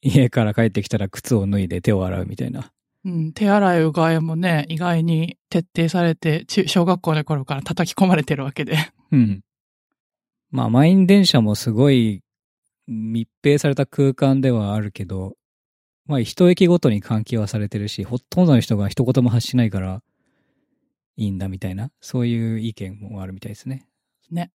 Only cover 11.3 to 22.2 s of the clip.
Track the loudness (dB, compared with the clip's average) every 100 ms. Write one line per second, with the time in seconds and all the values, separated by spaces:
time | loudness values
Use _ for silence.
11.3 | 4 2 0 -2 2 4 4 2 -2 _
12.3 | _ _ _ _ _ -12 -8 -6 -6 -6
13.3 | _ 0 2 0 -2 -4 0 0 2 2
14.3 | 2 2 0 0 -2 -4 -8 -10 -8 -10
15.3 | -12 _ _ _ _ _ _ -4 -2 -2
16.3 | 2 4 6 4 4 2 0 -2 -4 -2
17.3 | -4 -4 -4 -4 -6 -8 -8 -8 -8 _
18.3 | 2 4 4 4 -2 -2 -2 0 2 2
19.3 | 0 0 0 0 -2 -6 -8 _ _ _
20.3 | _ _ _ _ _ _ _ _ -8 -6
21.3 | -4 -8 -8 -8 -8 -10 _ -8 -4